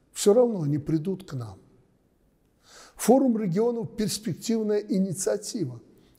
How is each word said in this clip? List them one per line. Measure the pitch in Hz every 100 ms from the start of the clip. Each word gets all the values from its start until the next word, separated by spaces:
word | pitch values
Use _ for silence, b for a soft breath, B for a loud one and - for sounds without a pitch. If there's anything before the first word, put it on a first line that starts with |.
| _
Все | - 202
равно | 214 240 208
они | 147 147
придут | 147 156 160 185 -
к |
нам. | 135 110 98 _ _ _ _ _ _ _ _ _ _ B B B
Форум | - - 262 269 220
регионов — | 214 170 240 233 202 -
перспективная | 214 - 214 - - 226 214 208
инициатива, | 208 202 190 156 - 208 - 233 139 120 - b b